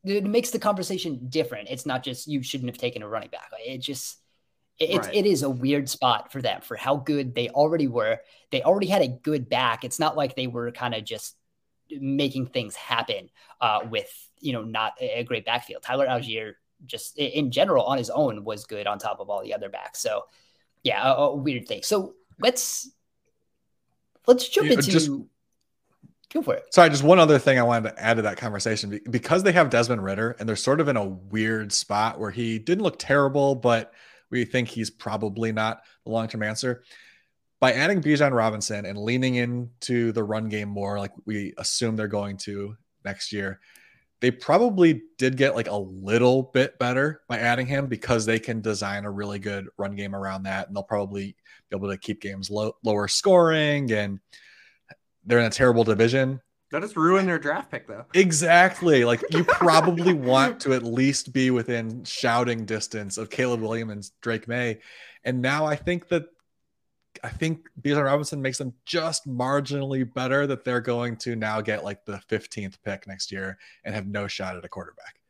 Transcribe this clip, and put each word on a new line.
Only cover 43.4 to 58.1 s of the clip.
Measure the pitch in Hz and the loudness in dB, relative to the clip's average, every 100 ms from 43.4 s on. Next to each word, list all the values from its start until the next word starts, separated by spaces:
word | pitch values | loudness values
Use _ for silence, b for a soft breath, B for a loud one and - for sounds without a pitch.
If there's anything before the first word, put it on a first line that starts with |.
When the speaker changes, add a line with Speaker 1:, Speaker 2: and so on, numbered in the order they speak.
| 98 90 b b b b b _ | -6 -8 b b b b b _
Speaker 3:
they | 123 | 0
probably | 120 - 165 240 190 170 139 - - | 0 2 4 4 6 4 4 -6 -2
did | 127 131 | 0 2
get, | 135 | 2
like, | 117 110 | 2 -2
a | 104 | -4
little | 95 92 95 113 123 131 | -6 -10 0 4 6 4
bit | 131 131 135 _ | 2 2 0 _
better | 123 127 143 156 - | -2 0 -2 -4 -6
by | 123 | -2
adding | 120 120 127 | 0 0 0
him | 139 139 | -2 -2
because | 117 - 120 110 | -6 0 0 2
they | 113 | 0
can | 110 113 | 0 -4
design | 107 104 101 101 | -2 -2 -4 -6
a | 101 | -6
really | 101 104 101 | -6 -6 -6
good | 101 98 98 - | -6 -8 -10 -8
run | 98 | -8
game | 98 101 98 | -6 -8 -6
around | 95 95 | -6 -6
that, | 95 95 92 | -6 -6 -6
and | 101 | -8
they'll | |
probably | 95 104 101 101 98 - b b _ | -4 -4 -4 -6 -10 -12 b b _
be | 98 | -8
able | 98 | -6
to | 95 | -8
keep | - 101 | -8 -8
games | 98 98 95 | -8 -10 -6
low, | 104 107 - | -4 -4 -4
lower | 110 104 104 | -2 0 0
scoring, | - - 180 165 160 151 147 135 | 0 6 6 6 4 2 0 0
and | 107 104 98 _ b b b b b b - _ _ 98 | 0 -2 -8 _ b b b b b b -20 _ _ 2
they're | 120 | 2
in | |
a | 113 | 4
terrible | - 127 117 | 4 4 6
division. | 110 104 117 131 131 131 _ _ _ | 4 4 4 4 0 -4 _ _ _
Speaker 2:
That | 147 | -8
just | 208 170 | -6 0
ruined | 160 190 190 | 4 4 2
their | 160 | -2
draft | 143 156 - | -2 -6 -6
pick, | 131 - | -12 -12
though. | 107 123 | -16 0